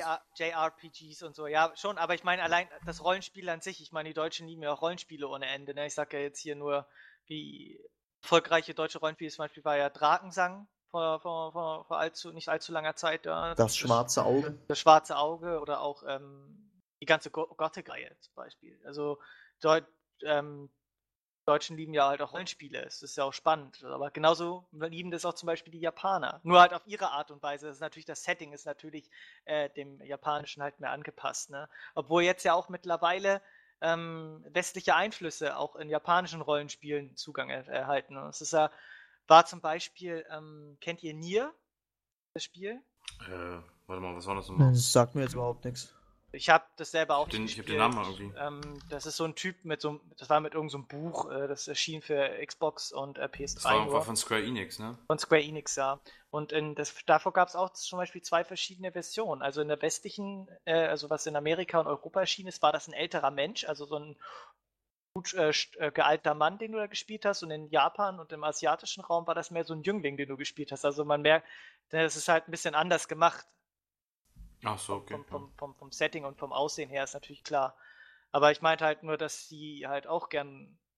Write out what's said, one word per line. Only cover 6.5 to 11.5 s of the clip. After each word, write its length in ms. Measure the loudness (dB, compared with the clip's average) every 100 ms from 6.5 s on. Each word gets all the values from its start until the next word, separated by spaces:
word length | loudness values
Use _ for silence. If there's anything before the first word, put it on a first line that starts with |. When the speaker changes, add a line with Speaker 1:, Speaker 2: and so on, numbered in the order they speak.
Speaker 1:
nur, 320 | -6 -2 -2 -4 -20 -20 _ -14
wie 540 | -12 -12 -16 -18 -20 -20 _ _ _
erfolgreiche 520 | 6 6 6 2 2
deutsche 240 | -4 -4 -2
Rollenspiele 320 | -4 -4 -10
zum 120 | -8
Beispiel 200 | -10 -4
war 120 | 0 2
ja 140 | 2
Drakensang 800 | 2 4 4 2 0 0 -2 -18 _ _
vor, 280 | -2 0 -2
vor, 300 | -4 -6 -6